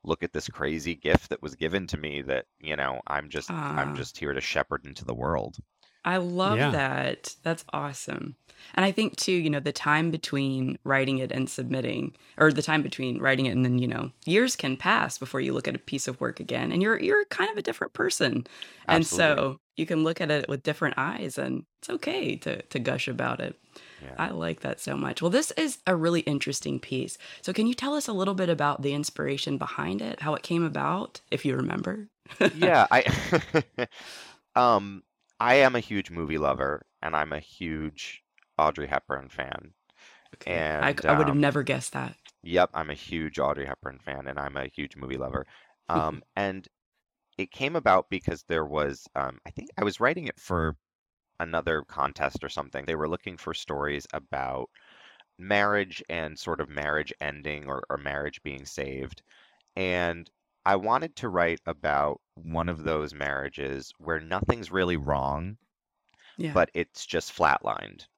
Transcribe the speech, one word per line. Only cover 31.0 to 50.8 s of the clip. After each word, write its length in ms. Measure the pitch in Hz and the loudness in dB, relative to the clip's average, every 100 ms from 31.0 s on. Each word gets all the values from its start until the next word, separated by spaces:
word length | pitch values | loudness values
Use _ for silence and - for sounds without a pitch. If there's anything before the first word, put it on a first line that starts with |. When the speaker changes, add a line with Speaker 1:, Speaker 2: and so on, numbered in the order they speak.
| - - _ | -4 -12 _
Speaker 2:
if 140 | 135 139 | -2 0
you 100 | 131 | 0
remember? 520 | - - - 214 208 _ - - | 0 -2 -4 -6 -10 _ -20 2
<laughs> 0 | 190 | 2
Speaker 1:
Yeah, 360 | 156 185 151 101 | 6 8 8 10
I, 140 | 127 - 135 - 165 - 160 - - | 8 6 0 2 2 4 0 0 -6
<laughs> 120 | 123 - - - - - _ | -6 -6 -18 -18 -18 -20 _
um, 480 | - 123 107 101 98 _ _ _ _ | 6 8 8 4 -12 _ _ _ _
I 140 | 117 135 | 8 10
am 180 | 131 123 | 10 6
a 40 | |
huge 300 | - 101 - | 0 -2 -2
movie 280 | 85 76 78 | -4 0 2
lover, 480 | 71 64 67 73 - _ | 2 2 0 -2 -8 _
and 140 | 80 78 | -2 0
I'm 160 | 78 | 0
a 80 | 76 | -4
huge 840 | - - 87 78 78 78 - - _ _ _ - | -8 -8 -6 -4 -6 -8 -14 -14 _ _ _ 2
Audrey 280 | 76 76 69 | 2 2 -2
Hepburn 420 | 67 - 67 67 | -4 -2 -6 -6
fan. 460 | - 67 - 78 _ _ _ - - _ | -10 -8 -8 -14 _ _ _ -20 -20 _
Speaker 2:
Okay. 280 | - - 87 78 76 | -14 -4 -2 0 0
I 120 | 139 | 0
Speaker 1:
And, 80 | 139 | 2
Speaker 2:
c-, 80 | - | 4
I 40 | |
would 160 | 143 143 | 4 4
have 80 | 143 | 4
Speaker 1:
um, 0 | |
Speaker 2:
never 260 | 143 143 | 2 2
guessed 300 | 131 131 - | -2 -2 -4
that. 240 | 135 127 - - _ | -8 -8 -12 -20 _
Speaker 1:
Yep, 280 | 85 90 90 | 0 4 4
I'm 160 | - 76 | 2 -6
a 40 | |
huge 440 | 73 - 82 78 71 | -8 -6 -4 -4 0
Audrey 260 | 69 69 69 | 0 0 -4
Hepburn 320 | 67 67 67 | -8 -10 -12
fan, 300 | - 69 67 | -12 -10 -8
and 100 | 69 | -6
I'm 180 | 71 67 | -6 -6
a 120 | 67 | -8
huge 280 | - 71 69 | -8 -10 -10
movie 200 | 65 65 | -8 -6
lover. 280 | 65 64 67 | -6 -6 -8
Speaker 2:
<laughs> 60 | - _ _ - | -18 _ _ -2
Speaker 1:
Um, 340 | 82 78 73 _ - | 0 0 -4 _ -4
and 320 | 101 95 - _ _ _ _ _ _ - | -4 -4 -14 _ _ _ _ _ _ -8
it 140 | 98 | -8
came 240 | - 135 165 | -4 -2 2
about 340 | 117 95 - | 6 6 4
because 340 | 95 - 82 | -4 -4 -6
there 200 | - 82 78 | -2 -2 0
was, 420 | 76 73 69 - 71 | 0 0 -2 -8 -6
um, 240 | 67 64 - | -6 -8 -16
I 40 | |
think 200 | - 269 - | -16 -12 -2
I 60 | |
was 160 | 104 - | -2 2
writing 260 | 120 - 147 | 0 0 -8
it 120 | - | -12
for 360 | - 90 80 73 | -2 0 0 -2